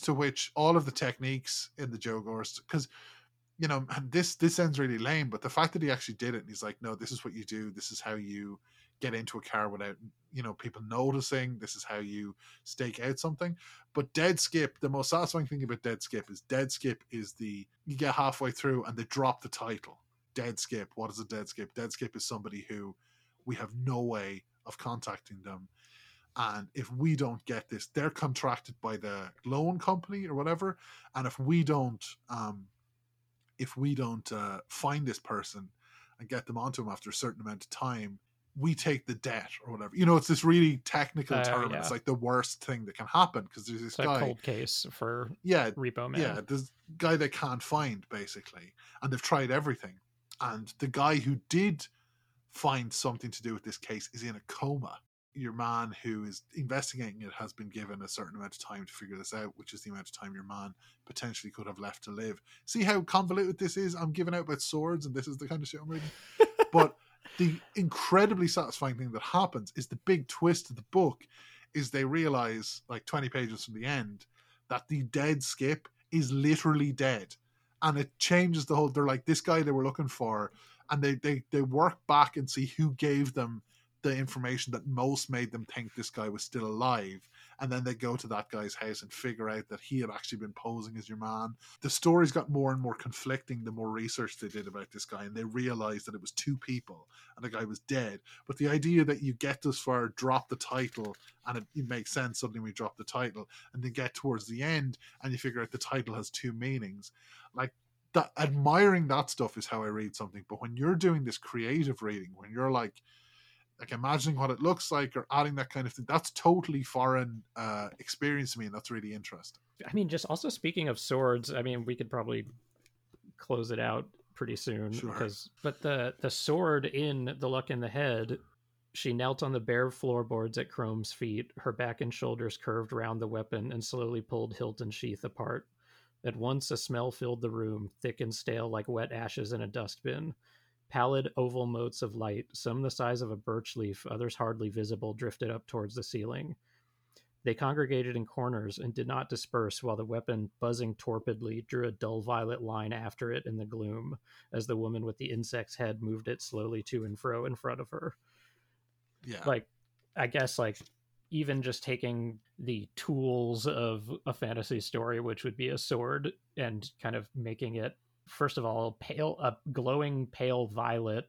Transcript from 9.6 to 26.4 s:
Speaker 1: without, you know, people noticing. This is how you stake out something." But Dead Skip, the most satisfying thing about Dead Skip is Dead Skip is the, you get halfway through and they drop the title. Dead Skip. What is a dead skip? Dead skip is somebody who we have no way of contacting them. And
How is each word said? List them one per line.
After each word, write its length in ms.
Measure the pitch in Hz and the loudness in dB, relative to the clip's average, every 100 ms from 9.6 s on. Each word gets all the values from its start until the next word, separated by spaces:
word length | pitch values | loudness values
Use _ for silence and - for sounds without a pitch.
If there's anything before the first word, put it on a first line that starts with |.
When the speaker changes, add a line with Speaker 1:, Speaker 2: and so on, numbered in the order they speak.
| 107 | -2
Speaker 1:
without, 260 | 101 101 98 113 _ _ | -4 -8 -10 -16 _ _
you 100 | 131 | -8
know, 120 | 117 | -8
people 280 | 101 120 110 | -6 -10 -10
noticing. 760 | 107 117 135 135 131 135 127 117 | -4 0 2 2 0 0 0 -4
This 180 | 107 107 | -8 -10
is 80 | |
how 140 | - 104 | -6 -6
you 380 | 104 104 101 - - - | -6 -6 -8 -10 -20 -20
stake 360 | - - 123 117 | -10 -4 -4 -2
out 180 | 127 135 | -4 -2
something." 380 | 160 151 175 170 - - _ | -2 -2 -4 -4 -12 -20 _
But 180 | 147 135 | -2 0
Dead 260 | 156 175 175 | 4 4 4
Skip, 400 | - 160 147 - | 2 2 2 0
the 100 | 139 | 0
most 200 | 139 135 | 0 2
satisfying 360 | 165 170 165 143 | 2 2 0 0
thing 160 | 143 | -2
about 180 | 123 117 | -2 -2
Dead 200 | 117 113 | -4 -4
Skip 280 | - 110 - | -4 -6 -6
is 120 | 95 | -10
Dead 300 | - 131 135 | -2 0 0
Skip 320 | - 131 113 - | 0 -2 -2 -6
is 240 | 117 101 | -10 -8
the, 340 | - 110 101 - _ - | -8 -8 -8 -12 _ -8
you 100 | 139 | -2
get 180 | 143 139 | 2 4
halfway 340 | 135 - 131 | 2 2 -2
through 320 | - 139 127 - | 0 0 0 0
and 100 | 117 | -6
they 60 | |
drop 380 | - 135 131 - | -4 2 2 2
the 60 | - | -4
title. 540 | - 117 110 - - _ _ _ | -8 -6 -6 -10 -20 _ _ _
Dead 240 | - 120 110 | -6 -4 -4
Skip. 320 | - 113 98 - | -4 -4 -6 -6
What 140 | 110 | -8
is 80 | 104 | -6
a 60 | 110 | -8
dead 220 | 110 101 | -8 -8
skip? 260 | - - | -10 -10
Dead 180 | - 117 | -8 -6
skip 240 | - 131 117 | -6 -8 -6
is 100 | - | -6
somebody 400 | 110 104 101 - | -6 -8 -10 -10
who 280 | 104 98 - _ _ _ _ 123 | -10 -10 -14 _ _ _ _ -8
we 100 | 120 | -6
have 180 | 107 117 | -6 -4
no 260 | 127 123 | -2 0
way 420 | 120 110 98 98 _ _ - | 0 -2 -4 -8 _ _ -16
of 120 | - | -10
contacting 640 | 135 117 113 98 - 98 | -8 -6 -6 -10 -12 -16
them. 260 | 98 95 95 _ - - - _ _ | -14 -14 -16 _ -20 -20 -20 _ _
And 320 | - | -4